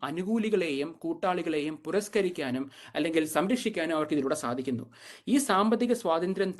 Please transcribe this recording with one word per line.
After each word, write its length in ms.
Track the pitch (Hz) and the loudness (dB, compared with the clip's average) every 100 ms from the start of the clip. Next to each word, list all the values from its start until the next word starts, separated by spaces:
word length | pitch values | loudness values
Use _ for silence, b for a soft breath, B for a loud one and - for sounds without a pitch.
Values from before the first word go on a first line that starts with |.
അനുകൂലികളെയും 880 | 135 165 190 226 220 202 170 139 147 | -6 -4 0 0 2 2 2 -2 -4
കൂട്ടാളികളെയും 840 | 160 165 165 185 180 165 156 151 156 | -6 -6 -2 0 0 0 -2 -2 -6
പുരസ്കരിക്കാനും 960 | 160 196 208 208 185 180 135 127 139 B B | -2 -2 0 0 0 -2 -2 -2 -4 B B
അല്ലെങ്കിൽ 320 | 151 160 160 156 | -2 2 2 2
സംരക്ഷിക്കാനും 720 | 151 190 247 - 175 160 160 | 2 2 0 0 -2 0 0
അവർക്ക് 160 | 151 | 0
ഇതിലൂടെ 220 | 147 131 | 0 0
സാധിക്കുന്നു. 560 | 123 120 127 131 117 - B B B - | 0 -2 -4 -2 -4 -6 B B B 0
ഈ 100 | 269 | 2
സാമ്പത്തിക 540 | 277 190 220 226 247 | 4 4 4 2 2
സ്വാതന്ത്ര്യം 540 | 240 180 165 180 190 185 | 0 2 2 0 0 -2